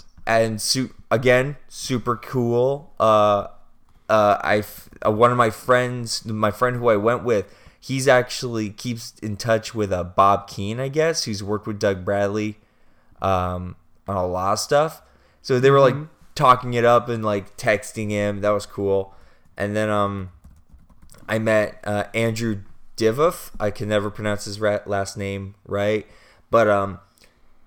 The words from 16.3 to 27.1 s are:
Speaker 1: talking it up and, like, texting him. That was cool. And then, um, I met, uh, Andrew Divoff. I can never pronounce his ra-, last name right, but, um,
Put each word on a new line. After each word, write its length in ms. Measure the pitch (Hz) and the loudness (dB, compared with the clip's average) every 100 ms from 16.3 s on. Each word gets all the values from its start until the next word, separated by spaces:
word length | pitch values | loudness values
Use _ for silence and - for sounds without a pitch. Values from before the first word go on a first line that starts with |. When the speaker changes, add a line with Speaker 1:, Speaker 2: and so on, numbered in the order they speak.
| - | 0
Speaker 1:
talking 380 | 135 123 127 | 4 4 2
it 100 | 120 | 2
up 240 | 117 120 123 | 4 4 2
and, 160 | 113 | -4
like, 320 | 107 104 95 - | -2 -2 -4 -4
texting 540 | 113 104 - 113 104 | 0 0 -2 -8 -4
him. 320 | 104 104 101 | -2 -2 -2
That 80 | 104 | 0
was 140 | 104 - | -2 -4
cool. 460 | - 98 98 95 - - - _ - | -4 0 0 -2 -12 -20 -20 _ -6
And 180 | 101 | -4
then, 140 | 104 107 | -2 0
um, 420 | 104 101 98 92 - - - _ - - - - - - | 0 -2 -4 -10 -16 -20 -20 _ -20 -20 -20 -20 -18 -6
I 100 | 110 | -2
met, 420 | 110 110 107 - | 2 2 0 -6
uh, 200 | 101 104 101 | -4 -4 -2
Andrew 460 | 110 117 110 117 101 - - - - | -2 -2 -2 -4 -4 -8 -18 -16 -2
Divoff. 540 | 110 127 165 - - - | 0 2 0 -2 -12 -6
I 120 | 107 | -4
can 180 | - 104 | -4 -2
never 220 | 107 104 | -2 -2
pronounce 340 | - 107 104 | -6 -4 -4
his 160 | 107 101 | -6 -4
ra-, 200 | 107 104 | -2 -2
last 320 | - 101 98 - | -2 -4 -4 -6
name 380 | 98 98 98 - | -8 -8 -10 -16
right, 420 | - 98 104 107 - - _ _ - | -8 -2 0 -2 -4 -20 _ _ 0
but, 180 | 117 107 | 2 4
um, 300 | 101 98 90 _ | 2 0 -8 _